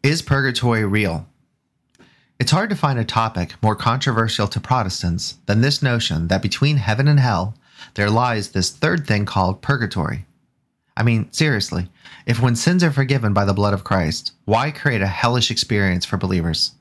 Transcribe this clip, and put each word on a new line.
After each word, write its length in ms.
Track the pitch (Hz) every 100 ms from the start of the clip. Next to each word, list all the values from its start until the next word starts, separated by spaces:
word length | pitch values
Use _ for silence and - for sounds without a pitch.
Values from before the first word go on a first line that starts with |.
| 139
Is 160 | 165
purgatory 640 | - 139 135 120 123 113 107
real? 420 | 104 101 82 - _ _ _ _ _ _ _ - _ _ _
It's 120 | -
hard 180 | 160 226
to 60 | 185
find 240 | 147 127
a 40 |
topic 520 | 117 - 113 92 87 -
more 120 | 107 107
controversial 720 | - 123 135 113 110 - 101
to 100 | -
Protestants 800 | - 127 98 - 87 - - - -
than 140 | 104
this 200 | 127 147
notion 460 | 135 120 - 80 82
that 160 | 95
between 340 | 104 - 143 147
heaven 300 | 110 110 139
and 120 | 147
hell, 360 | 127 95 95 - _ - - -
there 160 | 104
lies 380 | 110 123 113 101
this 200 | 95 90
third 380 | - 160 87 -
thing 180 | 104 101
called 380 | - 92 92
purgatory. 640 | - 139 113 90 73 - - _ _ _ _ _ _ -
I 60 |
mean, 300 | 117 113 -
seriously, 560 | - 156 113 - 82 90 _ - - -
if 120 | 113
when 160 | 123 117
sins 280 | - 180
are 80 | 175
forgiven 420 | 139 131 135 110
by 120 | 101 101
the 80 | 98
blood 180 | 104
of 100 | 101
Christ, 500 | - 98 80 78 - _ -
why 240 | 110 139
create 320 | 143 147 117
a 60 | 98
hellish 420 | 90 120 123 117
experience 560 | 113 - 104 98 90 -
for 120 | 95
believers? 560 | 92 95 82 78 - _